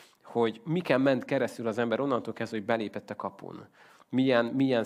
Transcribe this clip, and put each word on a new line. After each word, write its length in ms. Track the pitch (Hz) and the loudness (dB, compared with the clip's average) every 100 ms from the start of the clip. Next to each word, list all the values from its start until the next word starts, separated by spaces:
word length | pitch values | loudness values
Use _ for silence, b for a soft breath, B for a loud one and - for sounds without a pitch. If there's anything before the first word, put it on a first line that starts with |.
| B B | B B
hogy 380 | - 117 117 110 - | -6 0 0 0 -4
miken 360 | 170 175 131 | -4 2 2
ment 240 | 139 127 - | 4 2 0
keresztül 420 | 135 117 - 113 | -2 -2 -2 -4
az 100 | 107 | -2
ember 220 | 117 113 | 0 0
onnantól 340 | 139 120 107 | 0 -2 -4
kezdve, 240 | - 110 113 | -8 -6 -6
hogy 80 | 101 | -2
belépett 440 | 117 101 104 - | -2 -2 -8 -12
a 60 | 104 | -8
kapun. 520 | 98 - - - - b b b _ | -8 -10 -14 -16 -18 b b b _
Milyen, 360 | 123 131 120 117 | 2 4 4 4
milyen 400 | 127 135 120 | 2 2 2